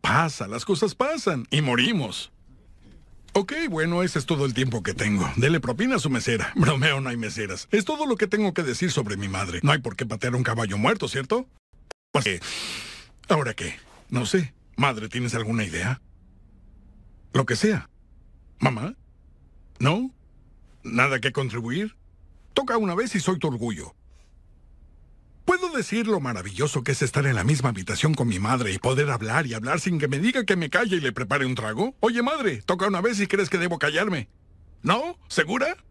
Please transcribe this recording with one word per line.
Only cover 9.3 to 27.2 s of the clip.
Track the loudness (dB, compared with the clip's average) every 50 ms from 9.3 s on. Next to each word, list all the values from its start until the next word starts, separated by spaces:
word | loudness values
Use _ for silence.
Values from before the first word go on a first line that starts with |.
| -4 -4 -4 -4 -4 0 2
No | 4
hay | 2 2
por | 0 -4 -6
qué | -4 -6
patear | -6 -4 -4 -2 0 0
un | 2 2
caballo | 0 0 0 0 -2 0 2
muerto, | 2 2 2 2 0 -4
¿cierto? | -4 -4 -2 0 -2 -2 -2 -4 _ _ _ _ _ -20 -20 _ -20 _ _ _ _
Así | 0 2 2
que, | -2 -2 -6 -10 -8 -8 -8 -8 -10 -10 -12 -14 -16 -18 -20 -20 -20 -20 0 2
¿ahora | 2 2 2 0 -4
qué? | -6 -8 -10 -10 -12 -16 -20 -20 -20 -12 -4
No | -2 -2 0
sé. | 2 2 2 2 0 -6 _ _ -14 -2
Madre, | 0 0 2 2 0 -6 -6
¿tienes | -4 -4 -4 -2 -2
alguna | -2 -2 -2 -2 -2 -2
idea? | -2 -4 -4 -2 -2 -2 -4 -6 -20 -20 -20 -20 -20 -20 -20 -20 -20 -20 -20 -20 -20 -20 -20 -20 -20 -20 -20 -20 -20 -20 -20 -20 -4 -2
Lo | -2 0
que | 0 0
sea. | 2 2 2 2 2 -2 -8 _ -20 -20 _ -20 -20 -20 -20 -20 -20 -20 -20 -8 0
¿Mamá? | 0 0 0 0 -6 -8 -8 -12 -20 -20 -20 -20 -20 -20 -20 -20 -20 -20 -20 -20 -20 -20 -8 0
¿No? | 2 2 4 2 0 -4 -8 _ -20 -20 -20 -20 -20 -20 -20 -20 -20 -20 -20 -16 -12
¿Nada | -4 2 2 2 4 2 0
que | 0 -2 -2
contribuir? | -2 -4 -2 -4 -6 -4 -4 -2 -2 -4 -4 -8 -14 -20 -20 -20 -20 -20 -20 -20 -20 -20 -2 -2
Toca | -2 0 2 0 2
una | 2 2 0
vez | 0 -2 0 -2
y | 0
soy | 0 0 0 0
tu | 0 -2
orgullo. | -2 -2 -4 -4 -4 -6 -10 -14 -16 _ -20 -20 -20 -20 -20 _ -20 -20 -20 -20 -20 -20 -20 -20 -20 -20 -20 -20 -20 -20 -20 -20 -20 -20 -20 -20 -20 -8 0 2
¿Puedo | 2 2 2 -2
decir | -2 -2 -4 -2 -2 -2 0 0
lo | 0 0
maravilloso | 0 -2 -4 -6 -6 -8 -4 -2 -2 0 0 -2 -2
que | -2 0
es | 0
estar | 0 0 2 2